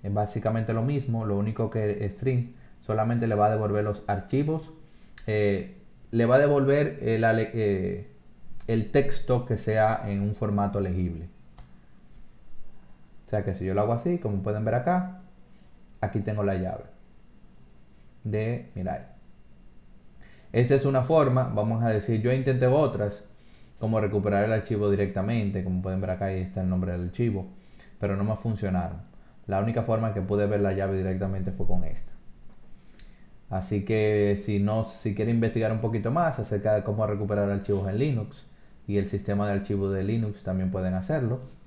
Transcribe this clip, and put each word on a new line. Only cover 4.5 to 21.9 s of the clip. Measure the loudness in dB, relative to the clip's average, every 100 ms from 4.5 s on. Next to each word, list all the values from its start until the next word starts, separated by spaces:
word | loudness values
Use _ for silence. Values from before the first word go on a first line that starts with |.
| -2 -6 -18 -20 -20 -20 -12 -2
eh, | 2 2 2 -4 -14 -20 -20 -4
le | 2 6
va |
a | 6
devolver | 6 4 4 4 2 -2
el | 0 2
ale-, | 4 4 0
eh, | 0 0 2 0 -4 -10 -18 -20 -16 -8 -8 0
el | 0 2
texto | 2 4 4 4 0 0
que | -4
sea | 0 2 2 2 -2
en | -2
un | -2
formato | -2 -2 0 0 0
legible. | -2 0 -2 -4 -10 -16 -20 -20 -20 -20 -20 -20 -20 -18 -18 -18 -10 -6 -6 -8 -16 -20 -20 -20
O | -4
sea | -2
que | -2
si | -4
yo | -2
lo | 0
hago | 2
así, | 0 0 -2
como | -2 -2
pueden | -2 -2 0
ver |
acá, | 0 2 0 -2 -10 -20 -20 -20 -20 -20 -20 -20 -6
aquí | -4 -2
tengo | -2 0
la | 0 0
llave | -2 -6 -10 -20 -20 -20 -20 -20 -20 -20 -20 -20 -20 -20 -20 -10
de | -4 -2 -2 -4 -8
Mirai. | -8 -6 -6 -10 -20 -20 -20 -20 -20 -20 -20 -20 -20 -20 -20 -20 -20 -2
Esta | 2 4
es | 4
una | 4 2
forma, | 4 4 6 2 0
vamos | 0 0 0
a |
decir, | 2